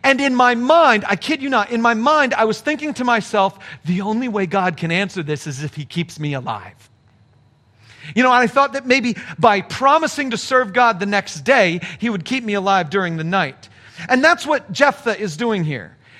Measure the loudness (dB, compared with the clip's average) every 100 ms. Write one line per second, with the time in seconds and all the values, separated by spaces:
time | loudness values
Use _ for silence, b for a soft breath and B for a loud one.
0 | 2 2 2 2 2 2 2 4 6 4
1 | 0 -4 -2 -4 -2 -2 -2 0 0 2
2 | 2 2 2 2 0 0 -4 -4 -6 -4
3 | 0 0 0 0 0 -2 B B -4 -4
4 | -2 -2 -2 -2 -2 0 -2 -2 -2 -2
5 | -2 -6 -6 -6 -6 -8 -10 -10 -8 -6
6 | -6 -6 -6 -6 -6 -10 -10 _ _ _
7 | _ _ _ _ _ _ _ _ B B
8 | -6 0 4 4 4 2 2 0 0 2
9 | 2 -6 B B 4 4 -2 0 4 4
10 | 2 -4 -4 -6 0 0 2 2 2 2
11 | 0 -2 -2 -8 2 4 4 0 B -6
12 | -4 -4 -4 -6 -2 -2 2 0 0 -2
13 | -2 -4 -2 -2 -2 -6 -20 B B B
14 | -2 2 4 2 0 -2 -2 2 2 2
15 | -4 -4 -6 -4 -2 -2 -2 -6 -10 _
16 | B B